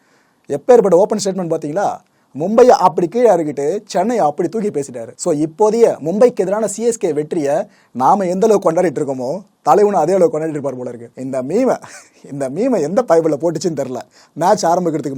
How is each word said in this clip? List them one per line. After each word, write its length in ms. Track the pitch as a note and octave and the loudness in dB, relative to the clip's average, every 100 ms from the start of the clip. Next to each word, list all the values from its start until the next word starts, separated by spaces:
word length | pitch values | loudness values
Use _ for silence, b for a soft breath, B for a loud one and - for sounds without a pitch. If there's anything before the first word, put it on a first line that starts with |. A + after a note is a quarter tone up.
| _ _ _ _ - | _ _ _ _ -10
எப்பேற்பட்ட 460 | - - A#3+ G3 | -4 2 4 4
ஓப்பன் 260 | F3 G#3 A3+ | 4 2 0
ஸ்டேட்மெண்ட் 300 | G3+ F#3+ E3+ | -4 -4 -4
பாத்தீங்களா? 440 | D#3+ D3+ E3 E3+ F#2 _ _ _ C3 | -6 -4 -4 -4 -6 _ _ _ -8
மும்பையை 300 | F3 A3+ B3 | 0 6 6
அப்படி 380 | G3+ F3+ E3+ E3+ | 6 4 2 -2
கீழே 220 | A#3+ A#3+ | 2 4
இறக்கிட்டு 500 | F3 D3+ C#3 C#3+ G3+ - | 2 0 -4 -4 -4 -4
சென்னையை 400 | F#3+ G#3 A#3 D3+ | -2 -2 0 0
அப்படி 240 | C#3+ E3+ | 0 -4
தூக்கி 200 | A3+ G3+ | -2 -4
பேசிட்டாரு. 440 | C#3+ C#3 B2 A2+ - | -4 -6 -10 -14 -6
So, 180 | F3+ D3 | -2 -2
இப்போதைய 640 | D#3+ D#3 G#3+ A#3 G#3+ B2+ | -2 0 0 4 2 2
மும்பைக்கு 360 | D3+ G3+ B3 A#3+ | -2 2 2 2
எதிரான 320 | F#3 G#3 A3 | -2 -2 -4
சி 160 | G#3 | -2
எஸ் 140 | A#3 A#3 | -4 -2
கே 160 | F3+ | -2
வெற்றியை 520 | D3 D3+ F3+ C#3 D#3 A3+ b b | -4 -4 -4 -2 -2 -4 b b
நாம 340 | A#2+ C3+ G3 F#3 | -2 2 2 0
எந்த 220 | F#3 A3+ | 0 2
அளவுக்கு 240 | G3+ F3+ | 2 2
கொண்டாடிட்டு 320 | E3 E3 D3 | 0 0 -2
இருக்கோமோ, 380 | C#3 C3 B2 F3+ - _ | -4 -6 -6 -8 -10 _
தலைவனும் 380 | - F3+ G#3 F#3+ | 2 4 4 2
அதே 140 | D#3 | 0
அளவுக்கு 260 | F#3+ E3 D#3 | 2 2 0
கொண்டாடிட்டு 100 | D#3+ | -6
இருப்பார் 280 | D3+ C#3 B2+ | -6 -6 -8
போல 120 | B2 | -10
இருக்கு. 320 | A#2+ A#2 - | -12 -16 -12
இந்த 220 | C3 C3 | -8 -6
மீமை, 380 | C3 G3 C4 - - B B B - | -2 0 0 -2 -6 B B B -14
இந்த 180 | C#3 C3 | -8 -6
மீமை 320 | D3+ C4 G#3+ | -4 -2 0
எந்த 220 | C#3+ G3+ A#3+ | -2 -2 2
பைபிள்ல 260 | E3 D#3+ C#3+ | 2 2 0
போட்டுச்சுன்னு 440 | E3 D#3 F#3 C#3+ B2+ | -2 -2 -4 -4 -6
தெரியல. 120 | A#2+ - b b | -8 -12 b b
மேட்ச் 320 | C#3+ D#3+ D#3+ E3+ | -2 2 2 2
ஆரம்பிக்கிறதுக்கு 500 | F3 F3 C#3+ C#3+ | 0 0 -4 -6